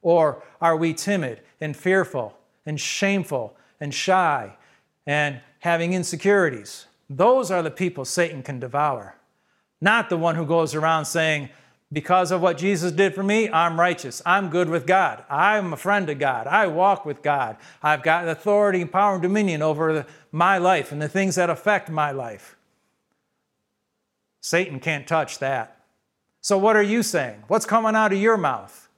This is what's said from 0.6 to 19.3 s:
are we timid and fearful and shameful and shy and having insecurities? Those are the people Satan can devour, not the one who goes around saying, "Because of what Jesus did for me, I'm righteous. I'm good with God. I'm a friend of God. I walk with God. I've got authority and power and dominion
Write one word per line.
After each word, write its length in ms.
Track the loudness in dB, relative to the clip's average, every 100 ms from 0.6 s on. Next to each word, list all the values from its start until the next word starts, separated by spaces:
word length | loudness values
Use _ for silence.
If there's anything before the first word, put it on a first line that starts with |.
are 160 | 0 2
we 180 | 0
timid 460 | -2 -2 -2 -2 -8 _ _
and 160 | -8 -6
fearful 600 | 0 2 0 -4 -8 -10 _ _
and 160 | -10 -8
shameful 760 | -6 -2 0 0 -2 -6 -6 _ _ _
and 120 | -10
shy 640 | -6 2 2 4 0 -4 -16 _ _ _ _
and 360 | -4 0 0 -4 _ _
having 320 | -2 0 0
insecurities? 920 | -2 -4 -2 2 4 2 -2 -14 -18 -20 _ _
Those 400 | 0 4 4 2
are 120 | -2
the 80 | -2
people 340 | -4 -6 -4
Satan 380 | -8 -2 -2 -4
can 160 | -10 -10
devour, 560 | -6 -2 -2 -2 -8 -20 _ _ _ _ _ _
not 280 | 2 2 0
the 80 | 0
one 200 | 0 -2
who 100 | 0
goes 260 | 0 0
around 340 | 0 0 0 0
saying, 420 | 0 0 0 -4 -16 _ _ _
"Because 380 | -8 2 2 4
of 100 | 2
what 180 | 0 0
Jesus 340 | 0 0 -2
did 200 | 2 0
for 120 | 0
me, 260 | -2 0 0
I'm 300 | 2 0 2
righteous. 420 | 0 0 -8 -8
I'm 260 | 0 0 2
good 180 | -2 0
with 180 | -2 2
God. 380 | 2 2 -2 -8
I'm 440 | 0 2 2 -2
a 40 | -6
friend 320 | 0 0 0
of 120 | -2
God. 260 | -2 -2 0
I 220 | 2 2
walk 360 | 2 2 2
with 180 | -4 -6
God. 340 | -2 0 -2 -6 -16 -4
I've 220 | 0 2
got 240 | 2 0 0
authority 540 | -4 0 2 4 0
and 100 | -2
power 220 | 2 2
and 80 | 2
dominion 400 | 0